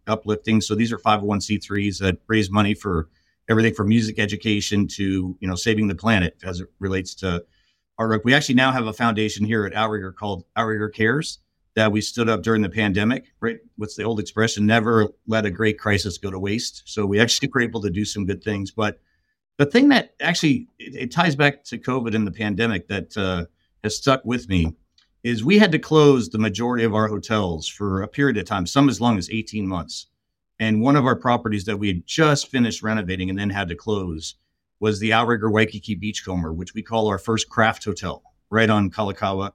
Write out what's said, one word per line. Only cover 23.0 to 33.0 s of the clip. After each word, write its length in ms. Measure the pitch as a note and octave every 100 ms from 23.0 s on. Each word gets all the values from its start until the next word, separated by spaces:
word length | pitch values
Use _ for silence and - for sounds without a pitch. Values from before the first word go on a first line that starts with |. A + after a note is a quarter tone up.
| E2+ -
uh, 280 | F#2+ F#2 F2 _ _ _
has 120 | G#2+ -
stuck 300 | - C3 G#2+
with 240 | B2 F#2+
me 240 | F#2+ D#2+ - _ _ _ _
is 200 | A#2+ A#2
we 160 | A#2+ G#3
had 120 | G#3
to 80 | D#3
close 500 | - D#3 D3 C3 A2
the 100 | A2
majority 440 | A2 G2 A#2+ B2
of 120 | A2+ G#2
our 120 | G#2+
hotels 600 | G#2 - A2 F#2 D#2+ -
for 340 | - G2+ F#2+
a 60 | G2+
period 300 | - C#3+ G#2+
of 80 | F2+
time, 200 | G2+ F2
some 240 | C#3 C#3+
as 100 | A2+
long 180 | A#2+ G#2
as 120 | F2+
eighteen 380 | A2 G#2+ G#2+ F#2+
months. 400 | F#2 D2+ - - _ _ _ _ -
And 220 | A2 G#2+
one 140 | A#2+ C#3+
of 100 | B2+
our 100 | A2+
properties 500 | B2+ A#2+ A#2 G#2 F#2+
that 120 | G#2
we 100 | G#2
had 180 | F2+ -
just 440 | - D#3 C#3+ -
finished 320 | C3+ A#2 G2+
renovating 460 | A2 A2